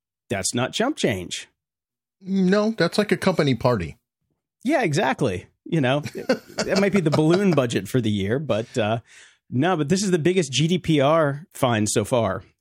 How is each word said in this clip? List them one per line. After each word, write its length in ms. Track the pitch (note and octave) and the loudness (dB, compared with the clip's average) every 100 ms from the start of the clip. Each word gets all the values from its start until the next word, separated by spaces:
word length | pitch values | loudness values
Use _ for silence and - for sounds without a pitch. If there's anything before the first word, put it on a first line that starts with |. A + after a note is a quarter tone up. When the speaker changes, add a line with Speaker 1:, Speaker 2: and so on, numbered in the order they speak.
| _ _ - | _ _ -8
Speaker 1:
That's 240 | G2 - | -6 -4
not 200 | A#2+ B2+ | -2 -2
chump 240 | - B3+ D#4 | -2 -4 -2
change. 500 | E3 F#2+ E2+ - - _ _ _ _ _ _ _ | -2 -2 -6 -12 -14 _ _ _ _ _ _ _
Speaker 2:
No, 500 | F#3+ F#3+ F3+ G#3 G#3+ A3 | -4 0 2 2 0 0
that's 200 | E3+ - | 0 0
like 120 | G3+ | 0
a 60 | F3+ | 0
company 380 | F#3+ F3 C#3+ B2 | 0 2 2 2
party. 420 | B2+ A2+ D#2+ - _ _ _ _ _ _ | 0 0 -4 -12 _ _ _ _ _ _
Speaker 1:
Yeah, 200 | A#3+ D#4 | -2 0
exactly. 640 | G3 D3 B3+ - B2+ F2+ - _ - | 0 0 -2 0 -2 -4 -10 _ -4
You 160 | D#3+ | 0
know, 180 | B2 C#3 | 0 0
<laughs> 140 | - - - A3 - - | -4 -6 -4 -4 -6 -6
that 200 | C#3+ F#3+ | -2 0
might 140 | G3+ | 2
be 80 | G3 | 2
the 80 | D#3 | 2
balloon 420 | C#3+ D#3 F#3 G3+ | 2 4 4 4
budget 360 | C#3+ B2 A#2+ F#2+ | 2 2 -2 -2
for 120 | C3 | -2
the 120 | A2 | 0
year, 260 | G#2 G2 C3 | 0 0 -2
but, 400 | C#3 G#2+ A2+ A#2+ | -2 -4 -2 -2
uh, 220 | G#2 A2+ - - - _ - | -2 -2 -6 -20 -20 _ -6
no, 220 | A#2+ E3 E3+ | -2 0 0
but 140 | C#3+ | 0
this 120 | F#3+ | 0
is 100 | G3+ | 0
the 60 | F3 | 0
biggest 340 | D#3 F#3 D3+ | 2 0 0
G 160 | B2+ D#3+ | 0 0
D 80 | F3+ | 0
P 240 | - D3+ | 2 2
R 440 | C3+ E3 D3 C#3+ F3+ | 4 4 2 -2 -10
fine 320 | - B2+ A2 G#2+ | -2 0 2 2
so 200 | A#2 G2+ | 0 0
far. 360 | B2 G2+ F#2 - _ | 0 0 -2 -10 _